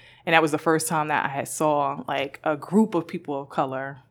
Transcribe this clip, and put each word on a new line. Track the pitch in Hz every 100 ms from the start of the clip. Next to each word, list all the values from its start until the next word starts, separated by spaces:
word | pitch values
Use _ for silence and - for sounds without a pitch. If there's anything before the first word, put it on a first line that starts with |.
| - - -
And |
that | 165
was | 160
the | 151
first | 170 160 160
time | 160 151
that | 147 139
I |
had | 139 -
saw, | - 156 147 139 147 -
like, | 139 139 -
a | 160 151
group | - 196 214 175
of | 156
people | 175 - 139
of | 139
color | - 135 131 135 139 _